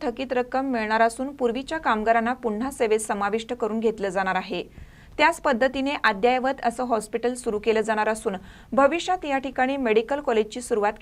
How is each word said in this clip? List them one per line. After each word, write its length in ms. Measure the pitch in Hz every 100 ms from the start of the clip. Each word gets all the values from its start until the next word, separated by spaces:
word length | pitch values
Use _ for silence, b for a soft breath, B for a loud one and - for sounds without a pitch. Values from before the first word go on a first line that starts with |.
थकीत 300 | - 233 254
रक्कम 320 | 254 247 262
मिळणार 360 | 269 240 214 220
असून 260 | 226 226 262
पूर्वीच्या 520 | 285 240 240 269 320
कामगारांना 540 | 311 214 214 233 226
पुन्हा 380 | 254 233 208 262
सेवेत 280 | 277 226 220
समाविष्ट 540 | 220 208 202 220 220
करून 280 | 247 214 220
घेतलं 280 | 220 220 196
जाणार 260 | 175 190
आहे. 280 | 190 190 180 - b b b b b
त्याच 220 | 302 339
पद्धतीने 500 | 302 233 262 269 269 294
अद्ययावत 560 | 220 202 240 254 254 277
असं 200 | 233 233
हॉस्पिटल 500 | 247 226 214 233 240
सुरू 240 | 247 240 208
केलं 220 | 226 220
जाणार 280 | 214 214 214
असून 280 | 220 220 185 b b b
भविष्यात 520 | 226 277 339 349 370
या 140 | 320 269
ठिकाणी 380 | 269 262 254 277
मेडिकल 440 | 240 214 220 285
कॉलेजची 400 | 294 226 214 247
सुरुवात 320 | 240 226 208 214